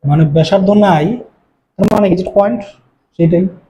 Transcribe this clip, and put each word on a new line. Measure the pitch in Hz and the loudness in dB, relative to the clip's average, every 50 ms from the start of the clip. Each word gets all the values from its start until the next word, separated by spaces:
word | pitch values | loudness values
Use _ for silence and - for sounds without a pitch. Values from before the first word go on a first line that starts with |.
| - | 0
মানে | 143 147 156 160 151 143 | 0 2 2 2 2 2
ব্যাসার্ধ | 160 160 - 196 196 190 190 208 208 208 | 0 0 2 0 0 2 2 2 2 2
নাই, | 196 175 151 151 185 240 240 - - _ _ _ _ _ _ _ _ _ - | 2 2 0 0 -2 -4 -6 -10 -18 _ _ _ _ _ _ _ _ _ -4
তার | 190 - 220 | -2 -2 0
মানে | 214 208 190 | 0 0 0
কি, | 175 180 | 0 -2
যে | 190 - - | -4 -2 -2
পয়েন্ট, | 202 202 208 240 214 - - - _ _ _ _ _ _ _ _ - | 0 0 0 -2 -6 -10 -16 -20 _ _ _ _ _ _ _ _ -2
সেটাই। | 170 160 170 175 190 185 - - _ | 0 2 2 0 -2 -2 -6 -10 _